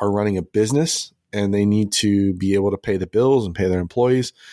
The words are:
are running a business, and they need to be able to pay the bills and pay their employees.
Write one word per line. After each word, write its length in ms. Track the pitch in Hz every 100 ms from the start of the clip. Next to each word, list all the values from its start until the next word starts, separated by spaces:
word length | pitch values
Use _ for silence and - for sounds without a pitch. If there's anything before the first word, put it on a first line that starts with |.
are 100 | 101
running 280 | 101 104 95
a 40 |
business, 680 | 85 107 110 139 165 - - _ _
and 200 | 104 101
they 140 | 101 101
need 240 | 107 104
to 380 | - 104 101 98
be 200 | 92 98
able 160 | 98 98
to 80 | 98
pay 180 | - 95
the 120 | 92
bills 360 | 107 131 135
and 100 | 101
pay 120 | 85 92
their 140 | 90
employees. 520 | 87 - 123 127 123 - -